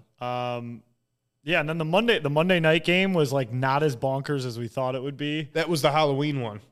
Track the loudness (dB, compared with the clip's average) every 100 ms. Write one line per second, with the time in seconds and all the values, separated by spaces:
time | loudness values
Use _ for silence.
0 | _ _ -6 -4 -6 -6 -10 -14 -20 _
1 | _ _ _ _ -2 -2 0 -2 0 2
2 | 4 2 2 2 4 4 4 2 4 2
3 | 2 2 2 0 -2 -2 0 2 2 0
4 | -2 -2 -4 -4 -4 -8 -8 -4 -4 -4
5 | -8 -6 -4 -4 -4 -4 0 2 2 4
6 | 2 2 0 -2 -4 -8 -16